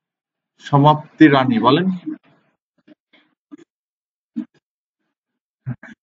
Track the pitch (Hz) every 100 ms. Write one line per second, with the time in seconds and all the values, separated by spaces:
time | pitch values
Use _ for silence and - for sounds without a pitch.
0 | _ _ _ _ _ _ - 143 147 147
1 | - - 156 139 127 113 117 151 190 180
2 | 156 151 _ _ _ _ _ _ _ 302
3 | _ _ _ _ _ 294 _ _ _ _
4 | _ _ _ - - _ _ _ _ _
5 | _ _ _ _ _ _ - - - -